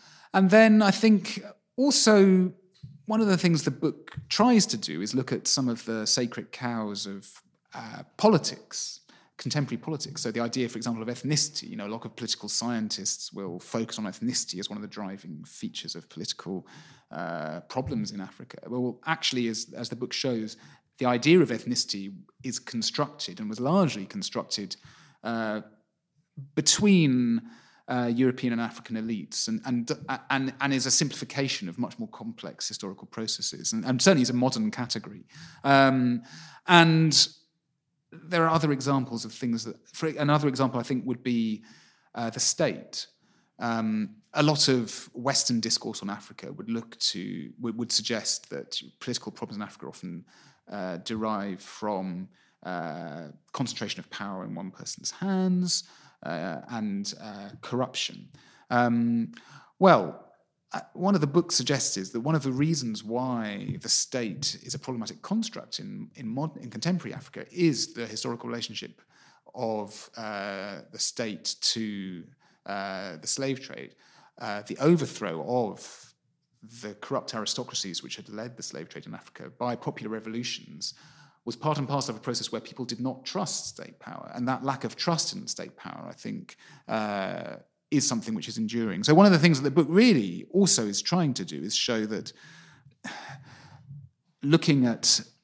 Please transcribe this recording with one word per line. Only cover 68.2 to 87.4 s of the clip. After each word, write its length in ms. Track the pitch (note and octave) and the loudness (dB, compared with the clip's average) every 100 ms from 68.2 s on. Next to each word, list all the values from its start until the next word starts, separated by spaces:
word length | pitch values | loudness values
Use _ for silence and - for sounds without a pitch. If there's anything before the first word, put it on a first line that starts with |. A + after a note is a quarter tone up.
| B2+ A#2+ A#2+ | -6 -6 -8
relationship 540 | A#2 A2+ G#2+ - - _ _ _ _ _ | -8 -8 -10 -12 -14 _ _ _ _ _
of, 540 | - A#2 G#2+ G2+ - - - | -6 -4 -4 -6 -12 -14 -12
uh, 640 | A2 G#2 G2+ G2 G2+ F#2 - | -8 -6 -6 -8 -8 -12 -12
the 60 | G#2+ | -6
state 580 | - - A#2 F#2+ - - | -4 -4 -6 -6 -6 -2
to, 640 | - A2+ A2 G2+ F#2+ F2+ - _ _ _ | -2 -2 -4 -6 -8 -12 -14 _ _ _
uh, 520 | - G2 G2 F#2+ G2 E2+ | -10 -6 -6 -8 -10 -8
the 60 | - | -6
slave 340 | - C3+ C3 | -4 -2 -4
trade, 360 | - - C2+ _ _ _ _ - | -8 -14 -16 _ _ _ _ -12
uh, 220 | A2+ G#2 G#2+ | -8 -8 -8
the 100 | A2+ | 2
overthrow 640 | C#3+ F3 C#3 - G2+ D#2+ D2 | 4 4 2 -4 -6 -4 -2
of 680 | B2 A2 F#2 - - - _ _ _ _ _ A2 A#2 | -2 -2 -6 -14 -16 -20 _ _ _ _ _ -20 -14
the 140 | G#2 | -14
corrupt 400 | G2+ - C3+ - | -12 -6 -6 -6
aristocracies 680 | A#2 G#2 - A#2+ - G2 E2+ | -6 -6 -6 -6 -8 -6 -8
which 120 | - | -10
had 140 | - G2+ | -12 -12
led 280 | G#2+ A#2+ B2 | -12 -12 -12
the 60 | |
slave 260 | - C2+ E2+ | -12 -12 -14
trade 160 | - - | -14 -14
in 80 | |
Africa 360 | E2 - - C#2 - | -16 -18 -18 -16 -8
by 160 | B2 | -6
popular 360 | A#2+ - - A2 | -6 -8 -8 -8
revolutions 840 | A2 A2 A2+ B2 - - D2 - - - - - _ | -8 -8 -8 -6 -8 -12 -12 -10 -12 -18 -20 -20 _
was 120 | - - | -10 -4
part 200 | D3+ D3 | -2 -2
and 120 | C3 | -2
parcel 260 | C#3 C3 | -2 -4
of 60 | A2 | -6
a 20 | |
process 300 | - A2+ - | -6 -6 -4
where 80 | A2 | -8
people 240 | - - | -8 -10
did 160 | A#2+ A#2+ | -8 -6
not 240 | B2+ B2 | -6 -6
trust 420 | - F#3+ F3 - - | -6 -4 -4 -4 -8
state 320 | - - - | -12 -16 -18
power. 320 | - - - | -16 -14 -12
And 140 | - B2 | -6 -2
that 180 | C3 | -2
lack 200 | C3+ C3 | -2 -4
of 100 | A2+ | -6
trust 400 | - - E3 - | -4 0 0 -2
in 120 | - - | -6 -8
state 280 | - E2+ - | -8 -10 -12
power, 300 | - - E2+ | -14 -12 -14
I 40 | |
think, 440 | - A2+ G#2 - - - - - | -12 -10 -10 -12 -20 -20 -18 -6
uh, 680 | A2 G#2+ G2+ G2 F2 | -4 -2 -4 -4 -6